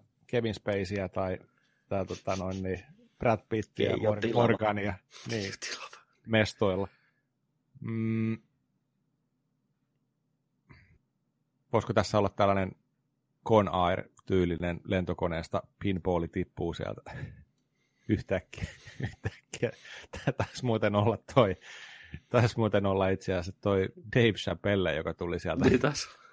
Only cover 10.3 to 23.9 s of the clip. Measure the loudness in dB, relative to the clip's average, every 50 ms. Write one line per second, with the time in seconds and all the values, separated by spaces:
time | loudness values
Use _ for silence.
10.3 | _ _ _ _ _ _ _ _ -20 -20 _ _ _ _ _ _ _ _ _ _
11.3 | _ _ _ _ _ _ _ 0 0 0 0 2 2 2 2 4 2 2 2 2
12.3 | 2 2 4 4 4 2 0 -4 -6 _ _ _ _ _ _ _ _ _ _ _
13.3 | _ _ 0 6 6 6 6 4 2 2 2 2 2 0 -4 -12 _ -20 _ 0
14.3 | 2 4 4 2 0 -2 -2 -4 -4 -6 -4 -2 -2 -2 0 -2 -4 -2 -2 -2
15.3 | -2 -4 -6 -4 -6 -6 -6 _ _ -4 -2 -2 -2 0 0 0 0 0 0 -2
16.3 | -4 -4 -4 _ -6 -6 -6 -4 -4 -6 -8 -8 -8 -10 -14 -14 -12 -12 -12 -12
17.3 | -14 -20 -20 _ _ _ _ _ _ _ _ _ _ _ -2 -2 -2 -2 0 -4
18.3 | -4 -4 -4 _ -12 -12 -12 -12 -12 -18 -20 -20 -12 -10 -10 -10 -10 _ -10 -10
19.3 | -10 -10 _ -16 -6 -4 -4 -4 -6 -10 -20 -18 -18 -18 -16 -16 -16 -4 -4 -4
20.3 | -2 -2 -4 -4 -4 -4 -2 0 0 2 2 2 4 4 4 4 2 -2 _ 2
21.3 | 4 4 6 6 2 -4 -10 -20 -18 -18 -18 -20 -20 -20 -18 -18 -18 -18 _ 0
22.3 | 4 4 4 4 2 2 0 2 2 2 2 4 2 4 2 2 0 0 -2 -4
23.3 | -2 -2 -4 -6 -12 _ 0 2 2 2 2 0